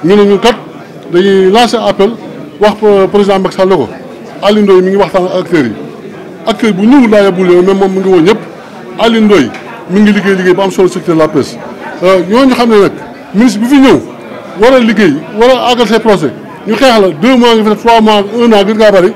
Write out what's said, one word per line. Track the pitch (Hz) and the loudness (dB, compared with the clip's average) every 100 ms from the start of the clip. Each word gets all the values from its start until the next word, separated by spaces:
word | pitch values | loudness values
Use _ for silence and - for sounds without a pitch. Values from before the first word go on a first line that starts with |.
Ñu | 160 | 2
ne | 208 | 2
ñun | 202 202 | 4 2
kat | 226 233 - - - - - | 0 -2 -10 -18 -18 -18 -4
dañuy | 170 196 190 185 | 0 2 2 2
lancer | 214 240 233 | 2 0 0
appel | 208 196 196 233 - - - - | -4 -2 -2 -2 -14 -16 -18 -2
wax, | 208 208 | -2 0
euh, | 214 202 190 | 0 2 2
président | 202 202 196 | 0 0 0
Macky | 185 - | -2 -2
Sall | 190 | 0
ne | |
ko | 180 110 - - - - - | 0 -2 -8 -18 -18 -18 -4
Alioune | 190 214 | 0 2
Ndoye | 202 185 | 4 2
mi | 185 | 2
ngi | 196 | 0
waxtaan | 180 190 180 | 0 -2 -2
ak | 180 | -4
acteurs | - 170 | -2 -2
yi, | 123 101 - - - - - - - | -2 -6 -14 -16 -18 -18 -18 -10 -8
acteur | 214 226 | -2 -2
bu | 185 214 | 0 2
ñëwul | 285 233 | 4 4
laa | 208 | 4
yebbu | 196 180 | 2 0
leen, | 185 175 180 | 2 2 2
mais | |
moom | 190 190 | 2 0
mu | 190 | -2
ngi | 190 | 0
woo | 180 | 2
ñëpp. | 165 214 - - - - - - | 2 0 -4 -18 -20 -20 -16 -4
Alioune | 220 226 214 | 0 2 2
Ndoye | 196 120 - - - - | 2 0 -6 -16 -18 -4
mi | 185 | 0
ngi | 208 | 2
liggéey | 202 196 190 | 2 0 -2
liggéey | 185 | 0
bu | 180 | 0
am | 196 | -2
solo | 185 180 | 0 -2
secteur | 180 180 160 | -2 -4 0
de | |
la | 156 | 0
pêche, | 143 - - - - - - | 0 -4 -8 -16 -16 -14 -4
euh, | 175 190 175 | 0 0 2
ñooñu | 226 269 | 2 2
xam | 247 240 | 2 2
ne | 214 | 4
nag | 175 - - - - | 2 -2 -16 -18 -8
ministre | 190 247 202 | 0 0 0
bi | 240 | 0
fi | 277 | 4
ñëw | 262 151 - - - - - 175 | 4 2 0 -16 -18 -18 -16 0
war | 226 | 2
a | 262 | 4
liggéey, | 226 202 196 143 160 208 | 2 2 0 0 -6 0
war | 240 | 2
a | 254 226 | 2 0
àggal | 247 220 | -2 0
ses | 226 | 0
projets, | 220 190 147 - - - 185 | 2 0 -2 -6 -18 -14 -6
ñu | |
xeex | 220 269 226 | 0 2 2
la | 190 | 0
deux | 147 214 262 | 0 0 2
mois | 240 226 | 2 2
nga | |
fi | 214 | 0
def, | 214 | -2
trois | 233 226 | 2 2
mois, | 214 208 202 226 | 4 2 -2 -2
un | 233 | 2
an, | 214 | 2
gën | 196 | 0
ngaa | 214 214 | 2 2
bari | 196 180 | 4 2